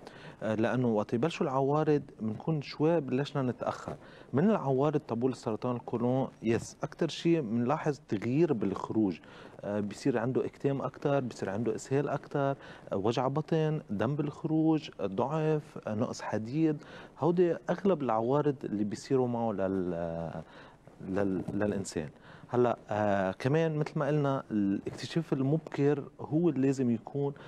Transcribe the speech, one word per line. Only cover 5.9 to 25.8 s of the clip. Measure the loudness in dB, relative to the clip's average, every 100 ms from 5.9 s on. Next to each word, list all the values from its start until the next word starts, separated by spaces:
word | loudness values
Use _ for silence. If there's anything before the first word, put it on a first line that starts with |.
| -2 2 2 0 -2
يس، | 0 0 -2 -8
أكتر | -10 -2 -4
شيء | 0 2 2
بنلاحظ | 2 0 2 0 0 -4 -4
تغيير | -4 0 2 4
بالخروج، | 2 0 -2 -2 2 2 0 -8 -20 -18 -12
آه، | -4 -2
بيصير | -2 -2 0 0
عنده | 0 0 -2
إكتام | -2 -2 -2
أكتر، | -4 -4 0 0
بيصير | 0 -4 -4
عنده | -2 -2
إسهال | -2 0 0 0
أكتر، | -4 -2 0 0
آه، | -2 -8 -18 -6
وجع | 0 2 2 2
بطن، | 0 0 0 2 -2 -4
دم | -2 0 0
بالخروج، | -2 -4 -2 2 4 2 -2 -6
آه، | -4
ضعف، | -2 0 0 2 0 -2 -10 -6
آه، |
نقص | -2 -2 -4
حديد. | -4 -4 -2 2 2 0 -6 -18 -18 -2
هودي | 2 4 4 2 -2
أغلب | 0 2 2
العوارض | 2 2 4 2 2 0
اللي | -4 -2
بيصيروا | -2 -4 0 2 2
معه | 0 -2
لل-، | 0 0 0 0 -2 -4 -4 -6 -8 -12 -18 -20 -20 -20 -14 -6
لل-، | -2 0 0 -2
للإنسان. | -2 0 0 -4 -4 -6 -10 -20 -20 -4
هلا، | 2 2 2 -2
آه، | 0 2 2 0
كمان | 0 2 2 2 0
مثل | -2 -2
ما | 0
قلنا | 2 2 0 0
الاكتشاف | 0 2 0 -2 -10 -4 -4 -2
المبكر | 0 2 0 0 2